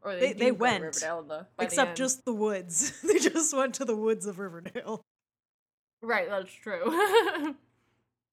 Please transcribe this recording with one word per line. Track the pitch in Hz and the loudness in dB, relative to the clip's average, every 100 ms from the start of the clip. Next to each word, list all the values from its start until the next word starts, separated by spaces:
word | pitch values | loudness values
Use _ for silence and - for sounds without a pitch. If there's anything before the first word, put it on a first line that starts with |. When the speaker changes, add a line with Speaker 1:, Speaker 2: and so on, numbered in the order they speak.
Speaker 1:
or | 202 | -6
they | 180 | 0
Speaker 2:
They, | 269 | 0
Speaker 1:
do | 208 | 4
Speaker 2:
they | 247 | 2
Speaker 1:
go | |
to | 202 | 4
Speaker 2:
went, | 240 196 | 2 2
Speaker 1:
Riverdale | 160 - 156 170 | -2 -4 -4 -4
in | 151 | -6
the, | 156 185 - | -10 -10 -6
by | |
the | |
Speaker 2:
except | - 285 214 | -2 2 2
Speaker 1:
end. | 170 | 2
Speaker 2:
just | 262 - | -2 -2
the | 254 | -2
woods. | 214 214 190 180 170 - - | 0 0 -2 -4 -2 -2 -2
<laughs> | |
They | 339 330 | 2 4
just | 311 320 294 | 4 2 0
went | 277 269 | 0 0
to | - | -2
the | 240 214 | -2 0
woods | 220 214 202 | 0 -2 -4
of | 185 | -8
Riverdale. | 196 165 185 240 196 220 _ _ _ _ _ _ _ _ _ _ | -10 -10 -12 -10 -8 -10 _ _ _ _ _ _ _ _ _ _
Speaker 1:
Right, | 226 214 170 | -2 -2 0
that's | 196 185 | -2 -4
true. | - 220 180 | -12 -8 -2
<laughs> | 214 330 403 453 370 330 294 - _ _ _ _ _ _ _ | 0 2 6 6 4 0 -4 -6 _ _ _ _ _ _ _